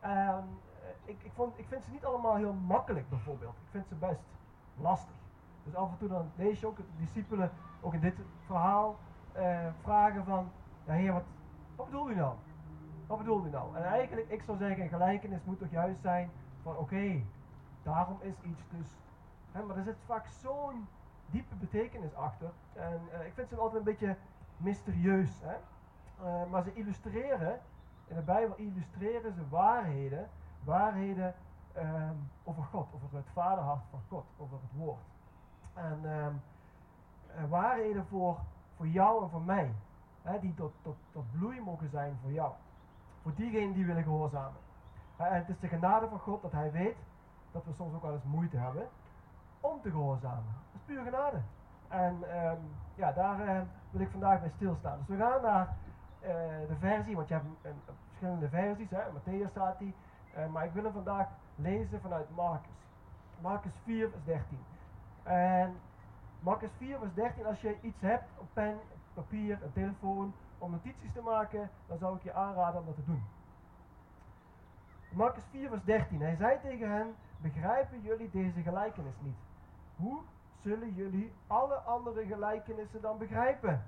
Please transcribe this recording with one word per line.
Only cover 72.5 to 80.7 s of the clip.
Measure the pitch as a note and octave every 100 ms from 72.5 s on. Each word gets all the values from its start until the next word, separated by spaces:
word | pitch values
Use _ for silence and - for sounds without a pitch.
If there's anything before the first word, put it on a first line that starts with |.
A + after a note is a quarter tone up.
| F#3 F3 F3
om | E3
dat |
te | D3
doen. | C#3+ D#3 G#2 - - - - - - - - - - - - - - - - - -
Marcus | E3+ A#3 B3 -
vier | C4+ C4+
vers | A3
dertien. | F3+ A3 C#3+ D#3+
Hij | D#3 E3
zei | G#3+ C4+
tegen | C#4 B3 A3
hen, | G#3 A3+ A3+ - -
"Begrijpen | D#3 C#3+ E3+ B3 C4+ B3+
jullie | G#3 A3+ A3+
deze | F#3+ F#3 E3+
gelijkenis | E3 F3+ G#3+ A3 C#3 B2
niet? | C#3+ B2+ - - - - - -
Hoe | F#3+ F#4+ - - - -
zullen | G3+